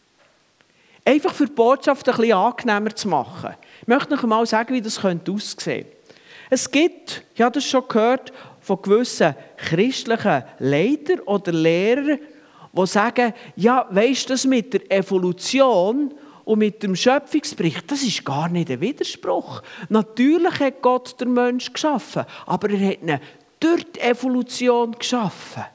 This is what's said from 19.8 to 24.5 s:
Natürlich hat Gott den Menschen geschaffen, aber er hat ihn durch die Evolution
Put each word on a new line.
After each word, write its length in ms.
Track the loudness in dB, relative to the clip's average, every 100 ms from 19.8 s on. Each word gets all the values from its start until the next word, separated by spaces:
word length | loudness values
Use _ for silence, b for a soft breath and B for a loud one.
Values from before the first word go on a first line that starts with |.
| -2
Natürlich 680 | 0 0 0 2 4 2 0
hat 220 | -2 0
Gott 380 | 0 0 -4 -6
den 140 | -2
Menschen 400 | 0 0 -2 -6
geschaffen, 500 | -4 -2 -2 -4 -8 -8 B -6
aber 240 | -4 0
er 220 | 0 0
hat 100 | -2
ihn 180 | -2 -4 B B _ -2
durch 320 | 0 0 -2
die 80 | -4
Evolution 920 | -2 0 0 -2 -4